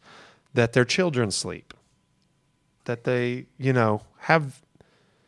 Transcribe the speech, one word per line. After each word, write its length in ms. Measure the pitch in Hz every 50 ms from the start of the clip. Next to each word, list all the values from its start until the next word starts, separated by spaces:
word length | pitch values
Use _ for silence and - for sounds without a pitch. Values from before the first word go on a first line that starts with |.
| _ - - - - - _ _ _ _ -
that 180 | 123 117 113 -
their 100 | 127 123
children 480 | - - - 185 175 143 123 117 101
sleep, 420 | 87 - - 104 90 - - _ - _ _ _ _ _ _ _ _ _ _ _ _ _ _ _ _ _ _ _ _ _ -
that 220 | - 120 117 -
they, 400 | 127 127 123 120 123 123 127 - _ _ -
you 140 | 127 135
know, 300 | 127 123 113 110 107 104 - _ _ _
have, 440 | - - 165 165 147 135 127 - _ _ _ _ - _ _ _ _ _ _ _ _